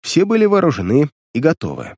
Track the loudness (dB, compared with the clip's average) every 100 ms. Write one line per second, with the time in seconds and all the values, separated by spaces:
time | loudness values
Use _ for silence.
0 | -2 -2 0 2 2 2 0 -2 0 2
1 | 0 _ _ -2 0 -2 -6 -10 -14